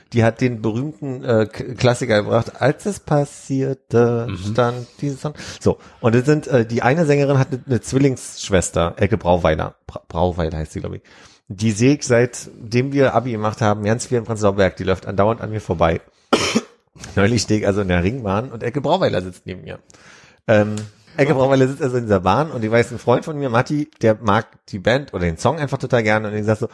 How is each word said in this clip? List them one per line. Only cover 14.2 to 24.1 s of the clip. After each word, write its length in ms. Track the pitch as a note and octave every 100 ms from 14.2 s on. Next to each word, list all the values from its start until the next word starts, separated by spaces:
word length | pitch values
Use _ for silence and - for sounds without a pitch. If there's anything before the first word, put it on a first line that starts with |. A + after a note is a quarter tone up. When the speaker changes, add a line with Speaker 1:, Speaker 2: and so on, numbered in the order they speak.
Speaker 1:
Prenzlauer 320 | A2 G#2+ G2+ G2
Berg. 220 | F#2 -
Die 60 |
läuft 220 | F#2 F2+ -
andauernd 360 | G2 G#2 A2+
an 100 | A2
mir 100 | G#2+
vorbei. 400 | - E2+ E2 E2 _ _ -
<coughs> 100 | - - - - _ _ - - -
Neulich 260 | G2+ A#2
stehe 180 | - G#2+
ich 80 | G2
also 140 | G2+
in 60 | F#2
der 140 | F2+
Ringbahn 460 | F2+ C3+ G#2 G2 C3+
und 120 | A#2
Elke 180 | A#2+ C#3+
Brauweiler 400 | C#3 F#3 C3+ G2
sitzt 240 | F#2 - -
neben 180 | F#2
mir. 160 | F#2+ F2+ _ - - - - _ -
Ähm, 280 | G#2+ G#2 G#2+ A2 _ _ -
Elke 180 | C#3
Brauweiler 340 | C3+ C3+ C3+ C3
sitzt 140 | C#3
also 160 | C#3 B2
in 60 |
dieser 160 | A2+ G2
Bahn 320 | F#2 A2+ D#3
und 120 | B2+
ich 60 | G#2+
weiß, 220 | A#2 A#2
ein 80 | A#2
Freund 260 | - A#2+ -
von 140 | D3
mir, 100 | C3+
Matti, 400 | A#2 B2+ D3 D3+ -
der 140 | A2+